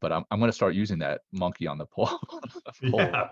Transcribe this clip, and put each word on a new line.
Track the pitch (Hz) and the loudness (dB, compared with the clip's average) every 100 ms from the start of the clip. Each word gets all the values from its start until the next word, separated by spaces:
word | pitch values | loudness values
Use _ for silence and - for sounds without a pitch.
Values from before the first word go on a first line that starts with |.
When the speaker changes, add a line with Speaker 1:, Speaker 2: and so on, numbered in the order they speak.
Speaker 1:
but | 80 | -2
I'm, | 82 - | -2 0
I'm | 104 | 2
gonna | 117 | 2
start | - 95 | 4 2
using | 90 104 85 | 4 0 0
that | 73 69 - | -2 -4 -6
monkey | 95 90 - 80 | -4 -2 -2 -6
on | 73 | -6
the | 76 | -8
pole, | - - 349 - 330 - | -2 0 -2 -10 -14 -14
<laughs> | 349 - - 127 | -14 -16 -4 2
pole | - | 2
Speaker 2:
Yeah. | 175 117 90 | 2 0 -2